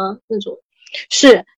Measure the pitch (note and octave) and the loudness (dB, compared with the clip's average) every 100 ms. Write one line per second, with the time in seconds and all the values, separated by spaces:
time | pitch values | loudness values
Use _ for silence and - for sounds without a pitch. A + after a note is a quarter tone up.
0 | F#3+ G#3 - G#3+ - - _ _ _ - | -6 -10 -10 -10 -10 -14 _ _ _ -18
1 | - - C#4 A3 - | -8 2 4 4 2